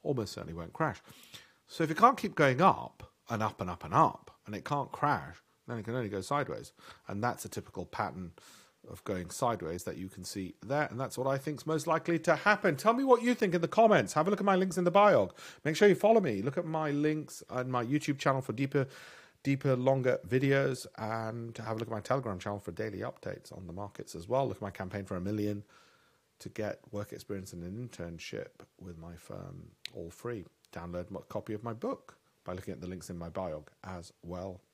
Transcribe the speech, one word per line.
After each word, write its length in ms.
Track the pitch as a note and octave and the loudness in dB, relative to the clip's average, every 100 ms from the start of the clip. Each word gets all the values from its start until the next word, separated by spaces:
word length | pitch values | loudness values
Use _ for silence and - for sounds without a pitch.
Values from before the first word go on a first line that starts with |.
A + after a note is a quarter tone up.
almost 300 | D#3 C3 G2+ | -2 -2 -4
certainly 220 | - - | -8 -10
won't 180 | E2 E2 | -10 -12
crash. 300 | - D#3+ F#2+ - - - - - _ _ | -2 -2 -2 -16 -20 -20 -20 -20 _ _
So 160 | - | -4
if 80 | D#3+ | -2
it 60 | D#3 | 6
can't 200 | C4 C4+ | 6 6
keep 180 | G#3 | -4
going 260 | - C#3 B2+ | 4 4 8
up 500 | F#3 - - _ - _ - | 6 6 -4 _ -20 _ -6
and 140 | A2+ | -2
up 160 | G#2+ - | -2 -2
and 100 | F2+ | -6
up 140 | E2+ | -6
and 100 | D#2+ | 0
up, 380 | B2+ D#3 - - _ | 4 4 2 -18 _
and 100 | - | -12
it 80 | G#2 | -10
can't 280 | - C#3+ B2+ | -4 -4 -4
crash, 420 | - D3 A#2 C#2 - _ _ - | -2 0 0 -4 -16 _ _ -10
then 100 | A#2 | -8
it 60 | |
can 120 | G#2 | -4
only 140 | B2 G#2+ | -4 -4
go 120 | G2 | -6
sideways. 500 | F#2 C#3+ C#3+ - C#3 _ - - - | -2 -2 -2 -8 -12 _ -20 -18 -10
And 120 | G3 | -2
that's 220 | A#2+ E3+ | -2 -2
a 60 | G#2+ | -10
typical 360 | - - - | -10 -10 -12
pattern 460 | F2+ - G2+ D#2 F2 - - - _ _ - | -10 -4 -4 -4 -14 -16 -20 -20 _ _ -20
of 140 | - | -14
going 260 | - F#2 F2 | -6 -6 -6
sideways 540 | - B2 A2 D#2+ F2 | -2 -2 -2 -4 -6
that 140 | - D#2+ | -6 -8
you 120 | F#2+ | -10
can 140 | - | -12
see 320 | F2+ G2+ F#2 - | -10 -8 -8 -12
there, 220 | G2+ C#3+ D3 | -4 -2 -2
and 100 | A2+ | -4
that's 160 | C3+ | -6
what 120 | - C3 | -4 -2
I 100 | C3+ | -2
think's 300 | D3+ D3 D3+ | -4 -6 -4
most 180 | D#3+ | -2
likely 320 | D#3+ D#3+ D#3+ E3 | 2 0 2 0
to 180 | E3+ | 4
happen. 400 | D3+ G#3 G3+ F#3+ | 4 6 6 4
Tell 180 | C#3 G#3+ | 4 2
me 100 | A#3+ | 4
what 180 | C4+ A#3+ | 6 6
you 140 | A#3 | 6
think 180 | A#3 G3+ | 2 2
in 80 | F3 | 2
the 60 | E3 | 2
comments. 460 | - A3+ F3+ G2+ | 6 8 8 6
Have 120 | D3+ | 2
a 60 | E3+ | 2
look 80 | G3+ | 2
at 60 | |
my 100 | G3+ | 4
links 240 | F#3+ F#3+ F3+ | 4 2 2
in 60 | |
the 60 | F3 | 4
biog. 420 | G3 G#3 C#3 F#2 - - - | 8 8 8 4 -2 -18 -6
Make 120 | D3 | -4
sure 120 | D#3 G#3 | 6 6
you 60 | |
follow 260 | F3 G#3 A3+ | 8 6 6
me. 220 | F3 G2+ | 4 0
Look 160 | A#2+ D#3 | -2 -4
at 80 | |
my 240 | E3 D#3+ D#3 | -4 -2 0
links 540 | C#3+ D3+ D#3 C#3 - - | 2 2 0 -6 -16 -8
and 200 | B2+ B2+ | -6 -2
my 140 | B2+ | -2
YouTube 320 | A#2 D3 C#3+ C3+ | 0 0 0 2
channel 240 | D3 C3+ | 2 2
for 120 | B2+ | -2
deeper, 340 | A#2 C#3 C#3+ C3 - - - - _ | -4 0 0 0 -6 -20 -20 -20 _
deeper, 320 | C#3 C3+ C#3 | -2 0 2
longer 440 | B2+ B2+ C3+ B2+ - - | 2 4 4 2 0 0
videos, 600 | B2+ C#3 C#3 C3+ B2+ - - | 2 4 4 2 -2 -10 -8
and 580 | A2 A2+ A2 A#2 A#2 A#2 | -6 -4 -4 -6 -10 -10
have 160 | A2 | -6
a 40 | A2+ | -6
look 100 | A#2 | -4
at 40 | |
my 60 | A2 | -6
Telegram 400 | - C3+ A#2+ F#2 | 0 -2 0 -6
channel 180 | G#2 G#2 | -6 -6
for 140 | - | -8
daily 300 | E2+ A2 G2 | -6 -6 -6
updates 540 | A2+ - F#2+ - - | -8 -8 -10 -10 -14
on 120 | - F2+ | -14 -12
the 60 | |
markets 420 | E2+ G2+ - - | -10 -10 -12 -12
as 120 | E2 F#2 | -12 -2
well. 200 | C3 C3 | 0 0
Look 100 | - | -4
at 60 | |
my 80 | G2+ | -10
campaign 340 | - F#2+ G2+ | -8 -8 -8
for 100 | G2 | -6
a 60 | F#2 | -6
million 420 | F#2 G#2+ G#2 G#2 - - _ _ _ _ _ _ | -4 -2 -2 -4 -10 -20 _ _ _ _ _ _
to 100 | - | -14
get 300 | - G#2 - - | -8 -6 -8 -10
work 240 | G2+ G#2 | -10 -10
experience 400 | - - G2 F#2 | -12 -10 -10 -8
and 100 | F2 | -12
an 240 | F2 G#2+ B2 | -10 -10 -12
internship 760 | - E2+ E2 - - - _ - _ | -10 -10 -10 -10 -10 -10 _ -20 _
with 180 | F2+ E2 | -16 -14
my 160 | E2+ | -14
firm, 580 | E2 - G1+ G1+ B1 E2 _ - | -16 -14 -14 -12 -16 -18 _ -14
all 160 | - E2+ | -12 -12
free. 340 | - A#2 A#2 E2+ _ _ | -10 -8 -8 -12 _ _
Download 320 | E2+ F2 F2 F2 | -12 -8 -8 -8
a 60 | F#2 | -12
copy 280 | - G#2+ - | -8 -10 -8
of 100 | G#2 | -8
my 100 | A#2 | -8
book 440 | A2+ A3+ C4+ - _ _ _ | -6 -6 -6 -10 _ _ _
by 100 | - | -10
looking 200 | F2+ G2 | -10 -8
at 80 | D2 | -10
the 60 | F2 | -10
links 240 | F#2 E2 | -10 -10
in 60 | F2 | -10
my 100 | E2+ | -8
biog 380 | F#2+ F2+ D#2 D2+ _ | -6 -6 -8 -12 _
as 280 | - F#2 E2+ _ | -14 -12 -14 _
well. 360 | E2 F2+ F#2+ F#2 _ | -12 -10 -10 -12 _